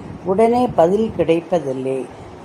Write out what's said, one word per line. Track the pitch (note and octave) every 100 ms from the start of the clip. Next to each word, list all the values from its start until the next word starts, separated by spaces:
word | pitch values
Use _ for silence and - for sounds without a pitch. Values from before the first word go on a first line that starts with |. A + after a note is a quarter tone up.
| - - E3+
உடனே | F#3+ A3+ A#3+ B3 -
பதில் | E3 G3+ A3 G#3+
கிடைப்பதில்லை. | D#3+ E3 E3 F3 C#3+ C3 C3 C3+ A#2 - - -